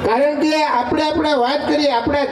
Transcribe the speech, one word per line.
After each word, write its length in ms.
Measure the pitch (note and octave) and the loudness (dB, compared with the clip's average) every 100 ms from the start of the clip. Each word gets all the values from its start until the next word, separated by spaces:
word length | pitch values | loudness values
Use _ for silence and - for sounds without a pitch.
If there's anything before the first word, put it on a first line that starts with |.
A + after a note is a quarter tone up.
કારણ 340 | - A#3 C#4+ D4 | 0 2 2 2
કે 120 | D#4 | 0
આપણે, 500 | D#4 D4+ A#3+ B3 D#4 | 0 0 0 -2 -2
આપણે 280 | D#4 D#4+ D#4 C#4+ | 0 0 0 0
વાત 260 | A#3+ C#4+ C#4+ | 0 -2 0
કરીએ 240 | D4+ D4 | 0 2
આપણા 340 | A#3+ A#3 C#4+ C4 | 0 0 -2 0